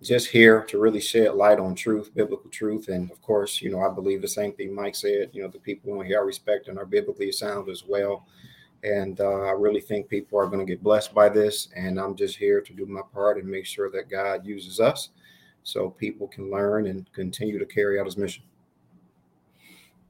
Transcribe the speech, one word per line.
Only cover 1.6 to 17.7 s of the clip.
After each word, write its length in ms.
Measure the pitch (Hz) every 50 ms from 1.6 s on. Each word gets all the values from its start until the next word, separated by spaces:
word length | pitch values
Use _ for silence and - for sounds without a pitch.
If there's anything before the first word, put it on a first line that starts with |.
| 95 92 92
truth, 400 | 92 - 117 107 104 104 - -
biblical 360 | - 107 - 101 - - -
truth. 400 | - - 110 107 107 107 - -
And 200 | 95 90 90 90
of 100 | - -
course, 400 | _ - 110 101 101 101 - -
you 100 | - 98
know, 80 | 95 92
I 140 | 95 98 95
believe 280 | 95 92 98 98 95
the 60 | 101 98
same 240 | - 107 104 101 98
thing 200 | - 98 95 98
Mike 220 | 101 101 101 101
said, 340 | - - 101 101 101 98 - -
you 80 | 101
know, 60 | 98 92
the 120 | 92 95
people 380 | - 104 101 - - 104 101 98
on 80 | 95
here 140 | 92 98 107
I 40 | 98
respect 440 | 98 95 - - - 104 101 - 101
and 100 | 95 98
are 80 | 98
biblically 460 | 92 98 104 101 - - - 101 98
sound 380 | 95 - 107 104 101 101 95 95
as 140 | 90 87 -
well. 420 | 95 101 101 101 101 101 - - _ _ - - - - - - _ _ _ -
And, 360 | 107 104 101 95 95 92 98
uh, 220 | 101 98 98 98
I 100 | 98 98
really 300 | 98 98 104 104 104 101
think 280 | - - 107 104 98 -
people 280 | - 101 98 - - 101
are 100 | 98 92
gonna 180 | 101 98 95
get 180 | 92 90 85 92
blessed 300 | 104 107 107 - - -
by 160 | 107 107 104
this. 400 | 101 107 104 104 104 - - - -
And 240 | 90 92 92 92 95
I'm 160 | 95 101 98
just 220 | 95 101 95 90 -
here 240 | 104 101 101 101
to 120 | - - 92
do 120 | 95 95
my 160 | 98 98 95 98 - -
part 240 | 101 101 104 104 101
and 100 | 95 95
make 180 | 98 95 90
sure 240 | - - - 101 98
that 180 | 95 95 92 -
God 360 | 98 95 98 98 98 90 92
uses 340 | 101 104 98 90 92 95 104
us 300 | 110 127 151 - - - _ _ _ _ _ _ _ _ _ _ -
so 260 | - - - 95 95
people 380 | 92 - 110 104 - - 101 95
can 240 | - - 98 98
learn 340 | 98 98 101 101 104 110 107 95
and 240 | 95 95 92 - _
continue 440 | - 95 92 90 - 107 107 104 98
to 80 | 98
carry 340 | -